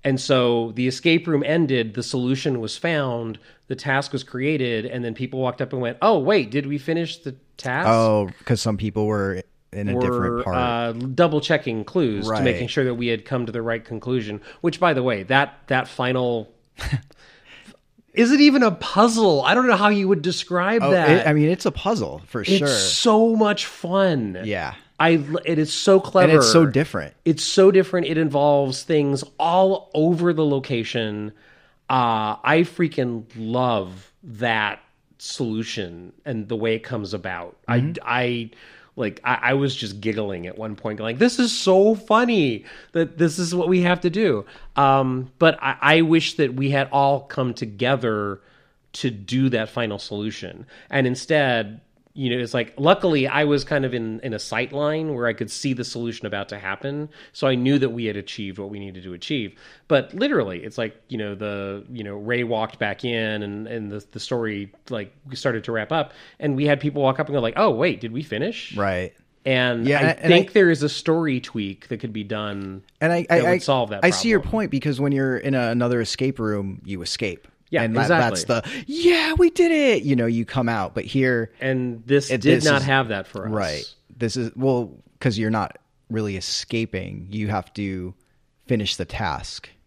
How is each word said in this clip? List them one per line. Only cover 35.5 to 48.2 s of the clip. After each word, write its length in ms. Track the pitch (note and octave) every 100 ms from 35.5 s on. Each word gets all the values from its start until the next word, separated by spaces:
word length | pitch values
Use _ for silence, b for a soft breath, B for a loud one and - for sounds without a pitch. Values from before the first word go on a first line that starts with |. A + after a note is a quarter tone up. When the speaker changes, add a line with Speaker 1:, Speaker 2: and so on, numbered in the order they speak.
| A2 A2+ - F#2 E2+ F2+ -
Speaker 1:
and 240 | D3+ A#2 G#2
the 80 | A2+
way 200 | A2+ A2+
it 80 |
comes 300 | - A#2+ G2
about. 440 | G2+ F#2 F2+ F2 - -
Speaker 2:
Mm-hmm. 320 | A#2+ C#3 E3+ -
Speaker 1:
I, 160 | A#2+
I, 280 | B2 A#2+ A2+ B B B B -
like, 240 | A2 - B2
I, 140 | B2
I 120 | A#2+ C#3
was 200 | C#3 B2+
just 240 | A2 G2+
giggling 480 | G#2+ G#2+ G#2 F#2 F2
at 100 | G2
one 200 | A2 G#2
point, 240 | A2+ G#2+
like, 160 | A2 A#2+
"This 200 | A#3+ A#3+
is 120 | A#3+
so 440 | - F#3+ F#3 G3+ G#3+
funny 680 | - A3 A#3+ A3+ C#3+ G#2+ B B B
that 240 | E3+ E3 D#3
this 200 | E3 D#3+
is 160 | F3
what 140 | F3+ E3
we 140 | F#3
have 180 | F3 F3+
to 80 | F3+
do." 360 | F3 G#3+ A2 - B B -
Um, 520 | C#3 C3+ C3 B2+ B2+ _
but 200 | E3 -
I, 140 | C3+ -
I 200 | C#3+ D#3+
wish 320 | E3 E3 D#3 -
that 180 | C#3
we 160 | B2+ C3+
had 160 | C#3 C3+
all 280 | C#3 C#3 C#3
come 320 | C3+ - B2+
together 840 | A#2 A#2 G2+ A#2+ C3+ A#2 G#2+